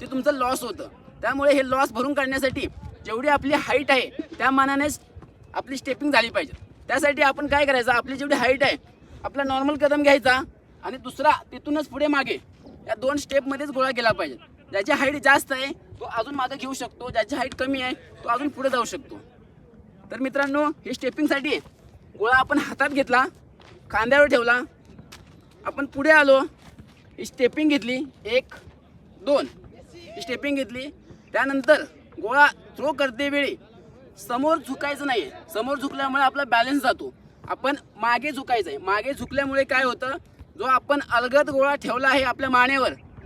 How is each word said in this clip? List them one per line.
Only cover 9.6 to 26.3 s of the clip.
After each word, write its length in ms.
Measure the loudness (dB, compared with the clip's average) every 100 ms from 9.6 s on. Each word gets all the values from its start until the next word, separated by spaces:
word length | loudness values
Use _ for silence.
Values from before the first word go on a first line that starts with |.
| 0 2
कदम 260 | 2 4
घ्यायचा 380 | 6 4 4 0 -2 -14 _ -14
आणि 140 | -12 -12
दुसरा 340 | -12 0 2 2 -2
तिथूनच 360 | -14 -4 -4 -4
पुढे 200 | -2 0
मागे 300 | 0 0 -6 -10 -20 -20 -18 -8
या 80 | -4
दोन 220 | -2 -2
स्टेपमध्येच 520 | 0 -2 -2 -6 -4
गोळा 200 | -2 0
गेला 200 | 2 0
पाहिजे. 420 | 0 -4 -8 -20 -20 -8
ज्याची 200 | -4 0
हाईट 320 | 2 2 2
जास्त 280 | 4 4 4
आहे 200 | -4 -6 -8 -16 -14
तो 60 | -8
अजून 280 | -6 -6 -4
मागे 200 | -4 -6
घेऊ 180 | -10
शकतो, 360 | -8 -10 -12 -6
ज्याची 260 | -4 -2 -2
हाईट 180 | -6 -4
कमी 260 | -4 -2
आहे 120 | -4 -8 -14 -12
तो 60 | -4
अजून 180 | -2 -2
पुढे 220 | -4 -2
जाऊ 160 | 0 -2
शकतो. 340 | -6 -14 -20 -20 -20 -20 -20 -20 -20 -20 -20 -14
तर 80 | -6
मित्रांनो, 440 | -4 -2 0 0 0 -2 -8
हे 80 |
स्टेपिंगसाठी 640 | -6 -6 -2 0 0 -2 -4 -6 -20 -20 -20 -20 -4
गोळा 180 | 2 4
आपण 200 | 4 0
हातात 320 | 0 -2 -2
घेतला, 340 | 0 2 4 2 -4 -20 -20 -20 -20 -6
खांद्यावर 340 | -2 4 6 6
ठेवला, 340 | 4 4 2 0 -14 -20 -20 -20 -20 -20 -20 -20 -12 -10
आपण 200 | -6 -8
पुढे 260 | -2 6
आलो, 280 | 6 8